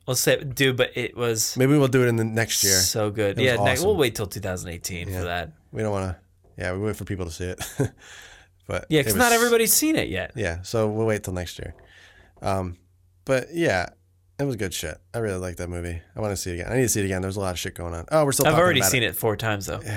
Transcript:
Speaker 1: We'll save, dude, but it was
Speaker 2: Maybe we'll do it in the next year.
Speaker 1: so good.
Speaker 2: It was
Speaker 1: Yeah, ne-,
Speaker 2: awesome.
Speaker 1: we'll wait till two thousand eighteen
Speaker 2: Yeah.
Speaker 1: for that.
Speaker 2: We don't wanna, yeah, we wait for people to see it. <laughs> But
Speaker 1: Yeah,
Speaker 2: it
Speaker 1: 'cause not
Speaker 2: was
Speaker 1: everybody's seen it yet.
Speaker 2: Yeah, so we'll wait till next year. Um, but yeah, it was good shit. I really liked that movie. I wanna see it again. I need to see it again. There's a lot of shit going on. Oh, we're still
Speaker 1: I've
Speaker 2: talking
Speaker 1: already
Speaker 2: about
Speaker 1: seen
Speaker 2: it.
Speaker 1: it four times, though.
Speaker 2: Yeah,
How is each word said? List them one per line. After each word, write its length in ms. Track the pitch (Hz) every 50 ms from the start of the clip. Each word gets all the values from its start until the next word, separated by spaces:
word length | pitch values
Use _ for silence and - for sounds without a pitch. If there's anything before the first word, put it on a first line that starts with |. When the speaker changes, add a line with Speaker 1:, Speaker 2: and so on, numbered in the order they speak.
| - 131
Speaker 1:
We'll 80 | 127
save, 360 | - - 156 131 - 151 135 120
dude, 200 | - 139 131 127
but 140 | 120 123 - -
it 200 | 123 120 - -
was 400 | 117 120 117 113 107 - - -
Speaker 2:
Maybe 220 | 127 127 135 151 147
we'll 80 | 135
do 160 | 127 123 131 123
it 40 | 120
in 80 | 117
the 80 | 113 110
next 400 | 113 110 113 110 107 - - -
year. 100 | 98 95 92
Speaker 1:
so 300 | 92 - - 110 107 104
good. 280 | 101 110 104 98 98 120
Speaker 2:
It 40 |
was 20 | 127
Speaker 1:
Yeah, 100 | 127 120 104 101
ne-, 60 | 123
Speaker 2:
awesome. 140 | 127 127 175
Speaker 1:
we'll 100 | 214 208
wait 200 | 165 135 117 -
till 100 | - 104
two 140 | 92 - 98
thousand 300 | 92 95 92 90 82 90
eighteen 380 | 85 82 - - 90 85 87 98
Speaker 2:
Yeah. 100 | 95 90
Speaker 1:
for 40 | 90
that. 260 | 87 87 87 80 80 - _ _ -
Speaker 2:
We 120 | - 113
don't 100 | 110 107
wanna, 260 | 101 98 95 92 85 - _ _ _ _ _ _ - -
yeah, 140 | 90 92
we 80 | 90 95
wait 160 | 104 107 104
for 80 | - 98
people 220 | - 101 90 90
to 60 | 82
see 120 | 80 - 90
it. 200 | 90 90 - - - - -
<laughs> 140 | 135 - - - - - - - - - - - - _ _ _ _ -
But 180 | 95 90 - -
Speaker 1:
Yeah, 120 | 160 151
Speaker 2:
it 40 | 127
Speaker 1:
'cause 100 | 110 -
not 160 | 226 247 233
Speaker 2:
was 80 | 233 226
Speaker 1:
everybody's 320 | 240 240 233 226 226 220
seen 240 | - - 302 311 320
it 120 | - 82 -
yet. 240 | 92 90 87 - -
Speaker 2:
Yeah, 260 | 123 101 85 82 90
so 260 | 92 - - 113 110 107
we'll 160 | 107 110 113
wait 200 | 110 107 101 -
till 100 | 98 92
next 240 | 90 87 - - -
year. 160 | - - - - - - - - - - - - - _ _ -
Um, 380 | - 98 95 95 90 90 87 - _ _ _ _ _ _ _ _ -
but 240 | - 135 127 - -
yeah, 360 | 165 170 170 131 95 90 - - - _ _ _ _ _ _ _ _ -
it 60 | 143
was 100 | 139 120
good 180 | 101 101 90
shit. 240 | - - 85 78 - - _ _
I 60 | - 117
really 200 | 113 104 92 92
liked 180 | 92 92 85 82
that 100 | 87 87
movie. 320 | 87 87 85 87 82 85 - _ -
I 60 | -
wanna 160 | 110 104 98
see 140 | - - 95
it 20 | 87
again. 180 | 85 87 -
I 40 | 113
need 60 | 131
to 60 | 127 110
see 120 | - 110
it 40 | 98
again. 160 | 95 95 92
There's 140 | 95 95 98
a 40 | 104
lot 100 | 95 92
of 80 | 87 -
shit 160 | - 95 -
going 180 | - 87 85
on. 140 | 85 82 85 -
Oh, 120 | 151 160 151
we're 60 | 139
still 160 | 131 - 185
Speaker 1:
I've 60 | 156
Speaker 2:
talking 100 | 156 160 180
Speaker 1:
already 160 | 180 156 123
Speaker 2:
about 120 | 98 92
Speaker 1:
seen 100 | 135 123
Speaker 2:
it. 40 | 113 87
Speaker 1:
it 60 | -
four 200 | - - 110 104
times, 300 | 92 113 110 104 101 92
though. 140 | 87 80 - -
Speaker 2:
Yeah, 60 | 107 104